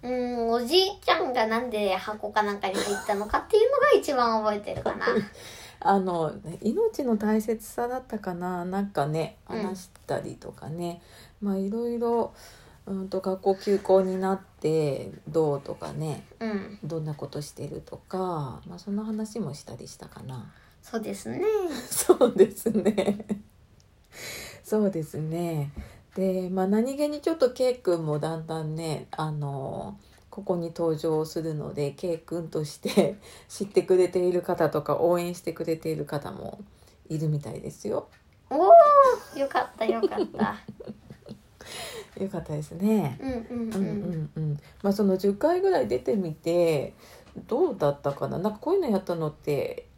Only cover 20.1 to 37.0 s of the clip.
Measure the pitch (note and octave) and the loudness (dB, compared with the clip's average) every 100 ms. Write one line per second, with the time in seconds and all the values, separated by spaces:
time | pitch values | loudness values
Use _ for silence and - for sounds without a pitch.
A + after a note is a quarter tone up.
20.1 | - - B2+ - - - _ - A3+ G#3 | -16 -12 -12 -14 -20 -20 _ -8 -6 -6
21.1 | G3+ A3 B3+ G#4 G#4+ F4+ B3+ - - - | -10 -8 -2 0 2 0 -4 -6 -6 4
22.1 | - A#3+ F#3 G3 - - G#3+ G3 G#3 G3 | 6 6 6 4 4 -2 0 0 2 0
23.1 | G3+ - G3+ - - _ - _ _ _ | -2 -4 -8 -10 -20 _ -20 _ _ _
24.1 | - - - - - - G#3+ G#3 F3 D3+ | -16 -14 -14 -14 -18 -2 0 2 0 -6
25.1 | D3 D#3 E3 E3+ D#3+ C#3+ - - - _ | -6 -6 -4 -2 -2 -4 -8 -16 -18 _
26.1 | - F#3+ F#3 F3+ F#3+ F#3+ G#3 B3 C#4 D4 | -2 0 0 -2 0 2 2 2 0 -2
27.1 | D4 - E4 B3 B3+ B3+ B3 - E3+ D#3+ | 0 -2 2 2 2 -2 0 0 0 0
28.1 | D3+ D#3 D#3+ D#3+ D#3+ D#3 D#3 E3 D3+ - | -2 -2 -4 -6 -6 -6 -6 -4 -6 -8
29.1 | - D#3 D3+ C#3+ C#3 C3+ - - G3+ - | -6 -4 -2 -4 -6 -8 -8 -10 -12 -20
30.1 | - - - G3 F3+ E3 E3 E3 D3+ E3 | -20 -18 -12 -2 -2 -2 -2 0 0 0
31.1 | D#3 D#3 F3+ D#3+ D3+ - - C#3+ C3+ F3+ | 0 0 -4 -4 -4 -6 -4 -4 -4 -4
32.1 | D#3+ - E3+ D#3+ D#3+ D3+ - - - E3 | -4 -4 -6 -4 -4 -4 -6 0 4 4
33.1 | - - - - - G3+ - F3+ F#3 F3+ | 0 -14 -20 -18 -10 0 2 6 6 6
34.1 | F3+ F3+ F3 F3 F3 D#3+ D#3 D3 C#3 E3+ | 4 2 2 0 2 2 2 0 2 4
35.1 | F3 F3 F3 - D#3+ E3 D#3+ D#3+ D#3 D3 | 2 0 -6 -8 -6 -4 -4 -2 -4 -4
36.1 | D3 - C#2 - - G3+ - - - | -6 -8 -10 -12 -12 -18 -20 -20 -20